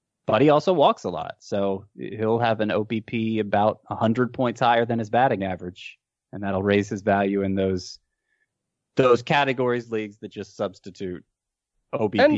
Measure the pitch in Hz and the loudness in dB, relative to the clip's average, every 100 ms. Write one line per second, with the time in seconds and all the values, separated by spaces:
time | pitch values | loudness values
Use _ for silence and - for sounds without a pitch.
0 | _ _ - 110 147 147 - - 170 - | _ _ 0 4 6 4 4 4 4 2
1 | 98 80 - - - 101 98 95 98 - | -6 -8 -10 -14 -8 -4 -2 -4 -8 -14
2 | 101 107 110 117 117 110 107 92 107 113 | -12 -4 -2 0 0 0 -2 -2 -2 -6
3 | - 117 110 110 104 104 107 - - 101 | -6 -4 -2 -2 -2 2 0 0 -8 -2
4 | 113 117 120 117 120 113 120 117 117 117 | 0 2 -2 -2 -4 0 0 2 0 -2
5 | 110 120 131 101 95 90 90 - - - | -2 0 2 0 -4 -6 -10 -14 -20 -20
6 | _ _ _ 98 98 98 101 101 101 104 | _ _ _ -10 -4 -2 2 2 2 -4
7 | 104 98 98 98 98 95 95 92 - - | 0 2 2 0 0 0 0 -2 -6 -20
8 | _ _ _ _ _ _ _ _ _ - | _ _ _ _ _ _ _ _ _ 2
9 | 131 117 120 147 135 127 127 120 113 113 | 4 4 2 2 2 0 0 -2 -4 -6
10 | 107 101 104 104 95 - 101 95 98 90 | -6 -12 -16 -12 -14 -6 -8 -8 -18 -10
11 | 95 90 _ _ _ _ _ _ - 135 | -10 -10 _ _ _ _ _ _ -10 -4
12 | 107 139 294 | -2 2 2